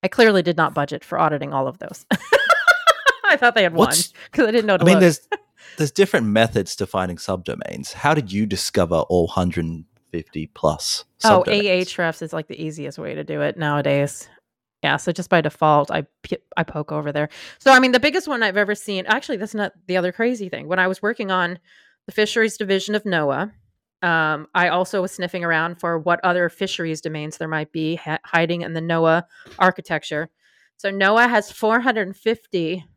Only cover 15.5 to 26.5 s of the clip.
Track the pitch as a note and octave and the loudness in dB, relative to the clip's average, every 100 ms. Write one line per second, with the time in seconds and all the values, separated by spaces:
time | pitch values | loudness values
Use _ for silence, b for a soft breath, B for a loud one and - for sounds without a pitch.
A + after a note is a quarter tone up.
15.5 | - D#3+ D3 C#3 D#3 D3 _ - - _ | 0 2 4 2 -4 -6 _ -10 -10 _
16.5 | - E3 D#3 D3 D3+ D3 D3 D3+ B B | -6 -6 -6 -8 -6 -6 -4 -4 B B
17.5 | B C4+ C4 B3+ A#3+ C#4+ E4+ D4+ B3+ A3 | B 6 6 6 4 2 0 -4 -2 0
18.5 | F#3+ G3+ G#3 - F#3+ - A#3 - A3+ G#3 | 0 0 -2 -4 -6 -2 -2 -2 -6 -6
19.5 | G#3+ G3+ _ - F#3 F3+ - A#3 B3 F#3+ | -4 -6 _ -4 -2 -2 -2 -2 -2 -6
20.5 | - D3+ F#3 F#3 F#3+ G#3 A#3+ G3+ F#3 F3 | -10 -4 0 0 0 -4 -4 -4 -2 -2
21.5 | F3 b b b b - - G#3+ A#3 A3 | -6 b b b b -10 -2 0 2 0
22.5 | - G3+ F#3+ F#3+ G#3 G#3 F3 D3 C3+ G3+ | -2 -2 -2 0 -4 -2 0 0 -2 -4
23.5 | - _ _ _ _ F3 E3 D#3 D3+ D#3 | -10 _ _ _ _ 0 0 0 -2 -4
24.5 | F3 F3 F3 F#3 G3+ F#3 - F3+ F#3 E3+ | 0 2 2 0 -2 -4 -6 -8 -6 -2
25.5 | D#3+ E3 F3 F3 E3+ D#3+ E3+ F#3 F3+ F3 | 0 -2 -4 -4 -2 0 0 0 0 0